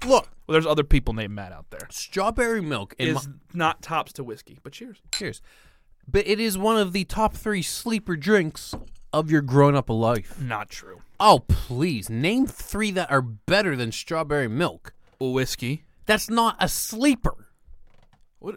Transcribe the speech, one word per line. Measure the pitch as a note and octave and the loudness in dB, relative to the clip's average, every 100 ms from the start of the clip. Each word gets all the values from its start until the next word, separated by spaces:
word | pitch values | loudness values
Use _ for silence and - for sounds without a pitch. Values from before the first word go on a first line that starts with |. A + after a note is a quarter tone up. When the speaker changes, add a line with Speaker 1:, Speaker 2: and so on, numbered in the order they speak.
| B3 | 4
Speaker 1:
Look. | B3+ - - - | 4 4 -8 0
Speaker 2:
Well, | D#3 | 2
there's | D#3+ | 4
other | D3+ | 2
people | C#3+ D3 B2+ | 4 4 4
named | A2 G#2 G2+ | -4 -6 -10
Matt | F#2+ | -14
out | E2+ - | -16 -18
there. | - - | -18 -16
Speaker 1:
Strawberry | - - F#3+ G3 A#3 A#3+ A3+ | -14 -8 -4 -2 0 0 -2
milk | D#3+ B2+ G2+ - | -2 -4 -6 -4
in | B2 | -2
Speaker 2:
Is | C3+ C3+ | -2 -6
Speaker 1:
my | C#3+ _ | -14 _
Speaker 2:
not | E3+ D#3+ D#3+ | -4 -2 -2
tops | - D#3+ - | -6 -6 -6
to | - | -10
whiskey, | B2 G#2+ - C3+ | -12 -14 -16 -20
but | - | -20
cheers. | - A#3+ G#3 - | -18 -20 -20 -10
Speaker 1:
Cheers. | - F#3 - - - - _ _ _ - | -8 -8 -10 -16 -20 -20 _ _ _ -2
But | F#3 G3+ | 0 2
it | G#3 | 0
is | A3+ F#3+ | 0 0
one | G#3 A3 | 2 2
of | G3 | 2
the | F#3 F#3 | -2 -4
top | G3 A3 - | 0 0 0
three | A3 G3+ | -4 -4
sleeper | D#3+ - A#3+ A3 - E3 | -4 -6 -4 -4 -2 -4
drinks | D3 G#3+ D#3 - - - - - - | 4 4 4 -4 -12 -12 -12 -16 -4
of | D3+ D#3 | -2 2
your | D#3 | 2
grown-up | C#3 C3+ C#3+ C#3+ - | 6 6 8 6 0
life. | A2+ A#2 A#2 - - | 0 2 0 -4 -10
Speaker 2:
Not | C3 G#2+ G#2 | -6 -6 -8
true. | - - F#2 - - | -14 -18 -20 -18 2
Speaker 1:
Oh, | G#3 D3+ - | 6 6 6
please. | - - B2 F3 B2 G2 | 0 0 -2 0 -2 -4
Name | A2+ D#3 A#3+ C4+ | -2 0 2 0
three | - - G3 G#3+ | -4 -8 -2 -2
that | F#3 E3 | -2 0
are | C#3 | 0
better | B2+ A2 - F#3 G3 C3+ | 0 -6 0 2 2 0
than | A#2 | -2
strawberry | - - D#3+ D3+ D3 B2 | -6 -6 -4 -2 -2 0
milk. | A2+ E3+ E2+ - - - _ | -2 -2 -4 -16 -20 -20 _
Speaker 2:
Whiskey. | C3 B2+ B2+ - A#2+ D3+ - _ - | -4 -2 -2 -4 -6 -6 -10 _ -2
Speaker 1:
That's | G#3+ - | -2 0
not | A#3 A3+ - | 0 0 0
a | F3+ | -2
sleeper. | - - A3 C#4+ B3+ - - - _ - - - - - _ _ _ | -2 -6 0 2 2 -2 -6 -14 _ -20 -20 -20 -20 -20 _ _ _
Speaker 2:
What? | - | -14